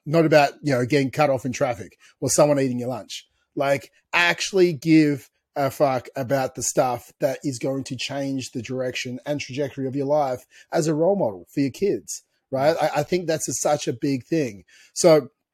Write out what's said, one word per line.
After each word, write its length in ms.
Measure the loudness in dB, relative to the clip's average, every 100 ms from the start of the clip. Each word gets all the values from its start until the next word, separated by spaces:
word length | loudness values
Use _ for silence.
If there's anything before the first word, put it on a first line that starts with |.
not 220 | -2 2 6
about, 260 | 6 4 0
you 100 | 0
know, 100 | 0 2
getting 240 | 2 0
cut 200 | 2 2
off 140 | 2 -4
in 60 |
traffic 440 | -2 -2 -4 -10 _ _ _
or 80 | -2
someone 320 | 4 4 4
eating 180 | 0 -2
your 100 | -6
lunch. 360 | -8 -10 -16 -16 _ _
Like, 360 | -4 0 0 -4 _ _
actually 600 | 0 0 0 -2 2 2
give 560 | 2 4 4 4 0 -8 _ _ -4
a 120 | -4
fuck 380 | 0 0 0 -6
about 400 | -10 -2 -2 -2
the 80 | -4
stuff 480 | -4 0 0 -2 -10 _
that 180 | -4 -2
is 160 | -6 -6
going 260 | -4 -6
to 120 | -6 -8
change 540 | -8 -6 -4 -6 -6
the 80 | -10
direction 580 | -8 -6 -6 -6 -10 -10
and 160 | -6 -6
trajectory 460 | -6 -6 -6 -4 -6
of 100 | -4
your 80 | 0
life 380 | 0 0 -4 -10 -20 _
as 160 | -2 0
a 80 |
role 220 | 2 2 2
model 300 | 0 -4 -10
for 120 | -4
your 100 | -4
kids, 520 | -2 -2 -2 -6 -14 _ _ _
right? 260 | 0 2 2
I, 200 | 0 -2
I 20 |
think 240 | -2 -2 -2
that's 220 | -4 -4
a, 60 |
such 340 | -4 0 0 -2
a 40 |
big 300 | -4 -2 -2
thing. 400 | -2 -2 -2 -6 -20 -20 _
So 360 | 2 6 6 4 _ _